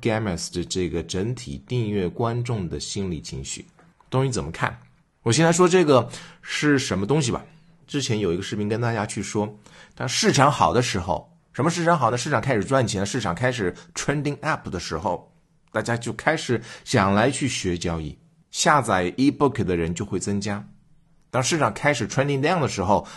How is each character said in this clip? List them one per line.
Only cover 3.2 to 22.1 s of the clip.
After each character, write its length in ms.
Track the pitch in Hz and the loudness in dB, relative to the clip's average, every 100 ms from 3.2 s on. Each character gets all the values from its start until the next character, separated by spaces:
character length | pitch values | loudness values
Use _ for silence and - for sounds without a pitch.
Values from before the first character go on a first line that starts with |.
情 220 | - 67 | -8 -10
绪。 220 | 69 - - _ _ _ - | -10 -12 -14 _ _ _ -4
东 140 | 131 135 | -2 0
西 60 | |
怎 100 | 104 | -2
么 80 | 73 | -6
看？ 280 | - - - _ _ _ _ | -4 -4 -4 _ _ _ _
我 100 | 120 | 0
先 140 | 117 165 | 4 4
来 60 | |
说 160 | 170 180 | 6 6
这 160 | 185 | 6
个 260 | 151 127 - - - - | 6 6 4 -6 -18 -18
是 380 | - - 151 139 | -8 -2 2 2
什 180 | - 95 | 2 -2
么 80 | 104 | 0
东 160 | 156 | 0
西 80 | 123 | 0
吧。 140 | 85 - - _ _ - | -2 -6 -20 _ _ -10
之 140 | 143 | -6
前 160 | 127 107 | -2 0
有 160 | 92 | 0
一 40 | 90 | -2
个 40 | |
视 140 | 98 104 | -4 -4
频 120 | 104 | -2
跟 140 | 110 | -2
大 100 | 120 | -2
家 140 | 113 107 | -2 -4
去 160 | 104 | -6
说， 380 | 98 107 104 - - - - | -4 -4 -4 -6 -20 -20 -20
当 160 | - 127 | -10 -4
市 220 | - 214 | 0 2
场 200 | 127 139 | 6 4
好 220 | - 82 | 6 4
的 80 | 104 | 4
时 180 | 123 98 | 0 -2
候， 320 | 87 78 - _ _ | -2 -4 -6 _ _
什 100 | - | -2
么 60 | 156 | -2
市 160 | 175 165 | 0 2
场 100 | 170 | 4
好 140 | 113 | 2
呢？ 80 | 123 | 0
市 140 | 156 | 0
场 100 | 123 | -2
开 140 | 127 113 | 0 0
始 80 | |
赚 220 | 85 135 110 | 2 2 2
钱 140 | 98 | 0
了， 60 | 98 | -2
市 160 | 131 | -2
场 140 | 107 85 | -4 -2
开 160 | 127 | -2
始 240 | 120 90 - - | 0 -2 -4 -10
trending 420 | - - 147 143 139 | -8 -2 -2 -2 -4
up 260 | 151 170 - | -4 -4 -6
的 80 | 90 | -8
时 180 | - 82 | -6 -4
候， 340 | 95 87 - _ _ _ _ | -2 -4 -8 _ _ _ _
大 120 | 110 | -4
家 120 | 110 117 | -2 -2
就 160 | - | -4
开 220 | - - 156 | -4 -2 0
始 240 | - 113 - - | 0 -2 -4 -14
想 300 | - 120 98 | 0 4 4
来 160 | 101 127 | 4 2
去 180 | 139 135 | 2 -2
学 300 | - 92 85 | -2 -2 -2
交 240 | 87 82 | -2 -4
易， 160 | 76 - _ _ _ | -6 -12 _ _ _
下 320 | - 170 147 | 0 4 4
载 300 | 113 95 90 | 4 2 0
ebook 520 | - 139 135 143 - | 2 2 4 2 0
的 140 | 90 87 | 0 0
人 160 | 82 | 0
就 100 | 87 | -2
会 160 | 101 92 | -4 -4
增 220 | - 101 | -2 -4
加。 260 | 104 101 - - _ _ _ _ _ | -4 -6 -10 -20 _ _ _ _ _
当 140 | 120 | -2
市 160 | 123 165 | 0 2
场 120 | 117 | 2
开 220 | - 147 | 2 0
始 140 | 143 | 0
trending 340 | 101 | -2